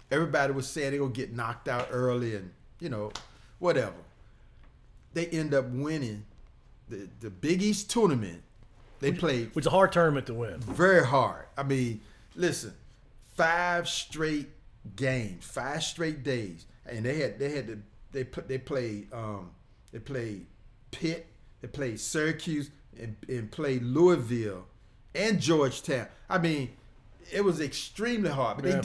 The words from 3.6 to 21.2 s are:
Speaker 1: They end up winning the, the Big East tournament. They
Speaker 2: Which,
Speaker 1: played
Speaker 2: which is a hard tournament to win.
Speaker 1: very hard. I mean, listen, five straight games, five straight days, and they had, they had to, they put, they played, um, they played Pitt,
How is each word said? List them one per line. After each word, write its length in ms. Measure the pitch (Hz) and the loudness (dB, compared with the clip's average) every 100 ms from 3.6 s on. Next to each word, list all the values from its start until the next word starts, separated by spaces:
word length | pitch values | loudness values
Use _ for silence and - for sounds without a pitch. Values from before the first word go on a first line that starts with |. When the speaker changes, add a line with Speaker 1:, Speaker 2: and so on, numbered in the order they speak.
| 175 139 104 87 - - - - - - - - - - - | 2 2 0 -6 -18 -20 -20 -20 -20 -20 -20 -20 -20 -20 -10
Speaker 1:
They 120 | 165 170 | -6 -4
end 280 | 160 151 | -2 2
up 120 | 139 123 | 2 2
winning 560 | 123 147 156 123 104 107 - - - - - - | -2 -2 -2 -4 -6 -12 -20 -20 -20 -20 -20 -14
the, 180 | 101 95 - | -12 -12 -12
the 100 | 110 | -14
Big 320 | 90 143 185 | -4 0 2
East 280 | 208 208 - | 2 0 0
tournament. 520 | 233 202 127 98 85 - - - - - - | 4 4 4 -2 -8 -18 -20 -20 -20 -20 -2
They 100 | 139 | 0
Speaker 2:
Which, 80 | 180 | 2
Speaker 1:
played 360 | 165 127 117 | 0 0 -2
Speaker 2:
which 80 | 160 | 0
is 40 | 131 | 4
a 40 | |
hard 220 | 185 190 | 6 6
tournament 340 | 175 165 139 123 | 6 4 4 -2
to 80 | |
win. 260 | 117 113 127 | -6 -6 -6
Speaker 1:
very 440 | 113 135 180 180 | -4 4 8 8
hard. 420 | 127 139 107 78 - - | 8 4 2 0 -10 -4
I 60 | |
mean, 380 | 139 135 120 113 - - - - | 0 2 0 -2 -10 -20 -14 -2
listen, 380 | 175 - 104 - - - - - - | 0 0 -8 -14 -20 -20 -20 -20 -8
five 540 | - 165 170 175 175 170 | 2 2 4 2 0 -2
straight 600 | - - 151 156 151 139 - - - - | -4 -6 -2 -2 -2 -4 -16 -20 -20 -14
games, 500 | 95 131 127 104 87 | -2 0 0 -4 -8
five 380 | - - 127 156 | -10 -8 -4 -4
straight 400 | 160 - 160 147 | -4 -2 -4 -2
days, 440 | 131 123 101 82 - - - | -2 -2 -4 -10 -18 -20 -10
and 180 | 113 | -4
they 140 | 117 156 | -2 0
had, 200 | 127 101 | -2 -2
they 120 | 143 | -4
had 160 | 147 113 | -4 -6
to, 100 | 104 107 - - | -10 -14 -20 -10
they 120 | 139 | -8
put, 220 | 123 170 - | -6 -8 -6
they 120 | 131 | -6
played, 540 | - 139 120 104 101 | -4 -4 -2 -6 -8
um, 380 | 120 110 101 87 - - - - | -10 -8 -8 -12 -18 -20 -20 -16
they 60 | 117 | -14
played 480 | 117 131 113 98 - - - - - | -8 -8 -6 -8 -14 -20 -20 -20 -18
Pitt, 360 | - 165 165 | -6 -4 -4